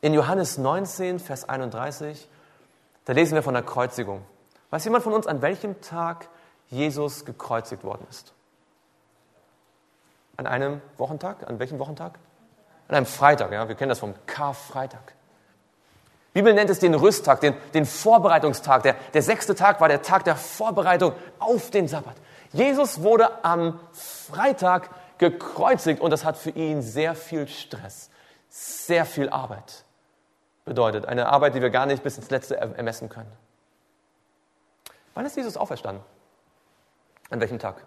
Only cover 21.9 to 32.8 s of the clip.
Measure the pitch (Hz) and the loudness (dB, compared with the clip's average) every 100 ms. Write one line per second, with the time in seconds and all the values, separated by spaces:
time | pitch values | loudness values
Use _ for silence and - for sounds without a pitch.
21.9 | 151 120 117 - - - 143 262 269 277 | -6 -10 -18 -20 -20 -10 0 0 2 0
22.9 | - 185 226 226 - 165 170 165 165 - | 0 4 6 6 4 -2 0 0 -4 -16
23.9 | - - - - 151 254 277 185 180 - | -20 -18 -18 -14 -2 0 2 2 0 -2
24.9 | - - _ 175 175 - - 196 254 165 | -20 -20 _ 2 2 -10 0 2 2 2
25.9 | 156 165 151 156 151 160 156 160 151 113 | 0 0 0 -2 -4 -8 -6 -4 -4 -4
26.9 | 117 156 156 - 165 139 - - 110 101 | -2 -2 -4 -8 -8 -8 -12 -14 -14 -16
27.9 | - - _ _ _ _ - - - - | -18 -20 _ _ _ _ -18 -14 -12 0
28.9 | 170 160 - 139 131 127 101 - - _ | 0 0 -2 -4 -4 -8 -14 -16 -20 _
29.9 | _ _ _ _ _ _ _ - 113 113 | _ _ _ _ _ _ _ -8 0 0
30.9 | 107 101 120 120 139 143 127 123 127 139 | 0 -4 -2 4 4 4 2 0 2 0
31.9 | 139 143 - - 131 - - 110 - | -2 -4 -10 -6 -6 -4 -6 -6 -6